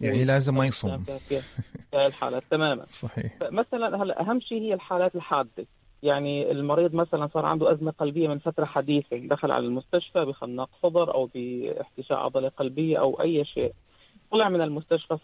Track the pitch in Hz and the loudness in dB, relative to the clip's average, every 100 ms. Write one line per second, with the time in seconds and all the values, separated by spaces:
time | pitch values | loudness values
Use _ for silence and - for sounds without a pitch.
0 | 117 107 131 135 135 135 135 - 101 135 | 0 2 4 4 4 2 0 0 -4 -4
1 | - 135 - 139 131 - - - - 139 | -6 -10 -4 -4 -4 -10 -10 -12 -2 2
2 | 139 139 127 123 - 156 156 131 - - | 2 2 -4 -4 0 2 2 0 -6 -10
3 | 120 - 113 - 143 190 240 247 226 190 | -8 -6 -8 -6 -4 -2 -2 0 -2 0
4 | 196 - 185 247 - 226 220 190 - 180 | -2 -2 0 -2 -2 -4 -2 -2 0 2
5 | 180 175 160 143 123 - - _ _ _ | 2 0 0 0 0 -6 -14 _ _ _
6 | 143 143 143 143 143 139 143 156 170 165 | 0 2 0 -2 0 0 2 2 4 2
7 | 170 160 147 160 151 160 156 156 156 156 | 0 0 -2 0 0 2 2 2 -2 -2
8 | 151 147 156 147 165 160 151 147 139 147 | -2 0 0 0 -2 -2 -2 -2 2 0
9 | 143 120 127 143 143 131 120 123 - 175 | 0 -8 -2 -2 0 0 0 -4 0 -2
10 | - 180 143 139 120 123 131 _ 175 165 | 0 -2 -2 -4 -8 -8 -8 _ 0 2
11 | 170 - 127 127 123 123 120 - - - | 2 0 -2 -4 -6 -6 -6 -6 -8 -12
12 | 131 135 131 131 131 - 135 135 160 156 | -4 -2 0 -2 -2 -2 -4 -2 0 2
13 | 135 123 165 160 143 - 127 - _ _ | 2 2 0 2 0 -2 -4 -4 _ _
14 | _ _ _ 220 214 180 160 147 156 165 | _ _ _ 2 4 2 0 -2 0 -2
15 | - 156 | 0 -2